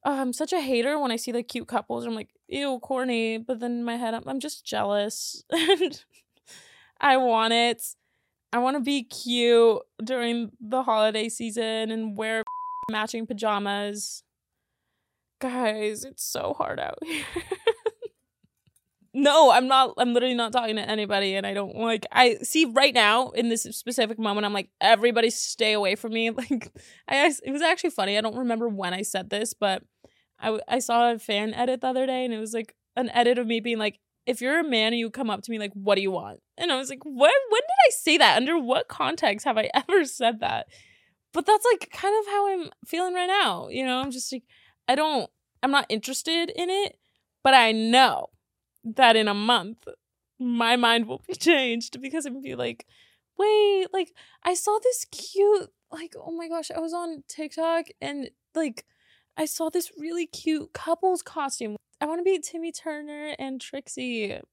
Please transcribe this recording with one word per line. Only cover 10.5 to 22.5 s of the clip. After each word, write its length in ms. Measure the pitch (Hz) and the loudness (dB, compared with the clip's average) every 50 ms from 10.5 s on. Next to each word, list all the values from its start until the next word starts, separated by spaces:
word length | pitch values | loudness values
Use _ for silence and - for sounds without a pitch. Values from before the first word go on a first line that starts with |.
| - _ | -10 _
the 220 | 240 214 240 254 262 | -10 -4 -2 -2 0
holiday 460 | 254 220 220 214 220 214 220 214 226 | 2 2 4 4 2 2 0 -4 -4
season 640 | 220 - 233 226 208 233 226 220 220 220 220 220 220 | -6 -6 -8 -6 -4 -4 -4 -2 -2 -2 -4 -4 -4
and 240 | 226 220 220 208 | -4 -6 -6 -6
wear 260 | 196 220 220 220 226 220 - - - - | -6 -4 -2 -2 -4 -4 -6 -8 -10 -10
<laughs> 240 | - - - 202 202 | -10 -10 -10 -8 -6
matching 380 | 220 214 214 220 - 226 226 208 | -4 -4 -4 -4 -6 -8 -6 -8
pajamas. 960 | 240 202 220 220 208 202 202 202 202 202 208 208 202 208 - - - - _ _ _ _ _ _ _ _ _ _ _ _ _ _ _ _ _ _ _ _ _ _ _ _ | -8 -4 -2 -2 0 0 -2 -2 -4 -4 -4 -6 -8 -8 -10 -12 -12 -16 _ _ _ _ _ _ _ _ _ _ _ _ _ _ _ _ _ _ _ _ _ _ _ _
Guys, 680 | - 262 247 254 247 220 214 214 214 208 214 208 - | -8 -6 -4 -2 -2 -2 -2 -2 -4 -4 -4 -6 -12
it's 200 | 269 - - - | -16 -12 -10 -10
so 280 | - - - - - - | -8 -6 -4 -4 -4 -4
hard 280 | - - - - - | -4 -6 -6 -6 -6
out 180 | - - - - - | -6 -8 -8 -10 -10
here. 200 | 320 330 302 285 - | -10 -8 -10 -10 -8
<laughs> 40 | - 349 - - 381 - - - 427 - _ 453 - _ - 427 _ _ _ _ _ _ _ _ _ _ _ _ _ _ _ _ _ _ _ _ _ | -10 -10 -8 -8 -10 -4 -2 -2 -2 -2 _ -8 -8 _ -18 -18 _ _ _ _ _ _ _ _ _ _ _ _ _ _ _ _ _ _ _ _ _
No, 360 | 254 285 285 285 320 311 269 | 2 4 6 8 10 10 10
I'm 180 | 202 240 254 254 | 8 8 6 4
not, 240 | 269 262 262 247 - - | 4 4 4 4 2 0
I'm 160 | 247 247 240 | 0 2 4
literally 200 | 240 240 254 247 | 2 2 2 0
not 180 | 240 233 220 214 | 0 -2 0 0
talking 240 | 247 233 220 214 | -2 -2 0 -4
to 120 | 220 - - | -4 -4 -4
anybody, 460 | 214 214 208 202 208 196 202 196 190 | -4 -4 -2 -2 0 0 0 0 -2
and 120 | 196 196 | -2 -4
I 60 | 196 196 | -4 -4
don't, 240 | 202 202 190 - | -4 -6 -6 -6
like, 300 | - 226 226 226 226 - - | -4 -2 -2 -2 -2 -4 -2
I, 260 | - - 254 247 233 | 4 6 6 6 6
see, 280 | - - - | 0 -6 -2